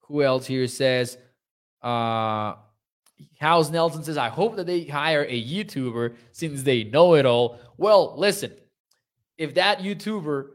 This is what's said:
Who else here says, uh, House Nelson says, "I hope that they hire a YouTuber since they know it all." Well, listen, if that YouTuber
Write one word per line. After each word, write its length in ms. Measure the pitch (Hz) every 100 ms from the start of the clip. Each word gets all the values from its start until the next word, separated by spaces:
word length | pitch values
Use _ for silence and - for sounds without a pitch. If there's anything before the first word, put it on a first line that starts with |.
Who 200 | _ 147
else 240 | 139 131 127
here 220 | 131 127
says, 480 | - 135 127 123 - _ _ _ _ _ _
uh, 720 | 120 117 117 113 110 107 107 - _ _ _ _ _ _ - _
House 300 | 151 170 147
Nelson 340 | 165 165 160
says, 140 | 151 147
"I 100 | 117
hope 280 | 156 214 214
that 100 | 175
they 180 | 175
hire 400 | 151 143 151 151
a 180 | 147 120
YouTuber 720 | 117 180 208 - 127 113 117 117 _
since 300 | - 160 143
they 220 | 135 123
know 300 | 107 135 175
it 100 | 160
all." 340 | 131 120 120 - - -
Well, 360 | 196 208 143 131
listen, 340 | 196 202 - - _ _ _ _ _ _ _ -
if 160 | 156
that 240 | 135 190 202
YouTuber 680 | 190 202 208 214 151 139 135